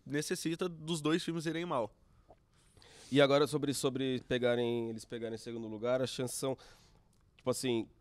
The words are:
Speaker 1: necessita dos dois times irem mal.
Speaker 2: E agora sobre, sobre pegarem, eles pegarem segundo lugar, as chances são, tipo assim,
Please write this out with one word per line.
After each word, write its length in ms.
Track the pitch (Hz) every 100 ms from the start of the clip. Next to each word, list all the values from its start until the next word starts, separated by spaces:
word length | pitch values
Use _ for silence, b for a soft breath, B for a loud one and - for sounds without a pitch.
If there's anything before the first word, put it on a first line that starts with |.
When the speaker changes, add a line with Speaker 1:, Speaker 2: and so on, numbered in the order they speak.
Speaker 1:
necessita 640 | - 143 151 175 160 165 185
dos 320 | 165 156 170
dois 240 | 151 170
times 220 | - 165 160
irem 200 | 160 175
mal. 260 | 143 107 _ _ - - - _ _ _ - B B B
Speaker 2:
E 100 | 131
agora 240 | 139 139 143
sobre, 260 | 147 139 127
sobre 480 | 139 127 131 127 -
pegarem, 640 | 127 120 120 120 120 113
eles 160 | 110 -
pegarem 320 | 120 113 110
segundo 300 | - 117 113
lugar, 340 | 107 117 127
as 80 | 127
chances 260 | - 123 -
são, 180 | 139 127 b b b b b _ _ _
tipo 100 | -
assim, 400 | 123 131 117 101 _